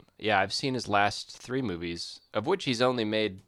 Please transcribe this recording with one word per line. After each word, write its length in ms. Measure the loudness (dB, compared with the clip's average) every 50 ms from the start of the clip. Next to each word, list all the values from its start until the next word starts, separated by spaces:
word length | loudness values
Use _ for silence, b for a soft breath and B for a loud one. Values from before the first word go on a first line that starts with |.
| -18 _ _ -4
Yeah, 220 | 0 2 2 2
I've 120 | 2 0
seen 220 | -2 -4 -2 -2 -2
his 140 | -2 -2 2
last 500 | 4 4 4 4 2 -2 -10 -14 -16 -16
three 240 | -10 -6 -4 -2
movies, 580 | -2 -2 -4 -4 -4 -6 -6 -6 -8 -12 -14 -18 _ -4
of 140 | -4 -2 0
which 180 | 0 0 0 0
he's 180 | -2 2 4
only 220 | 4 4 4 2 0
made 360 | 2 2 2 2 0 -2 -6 -18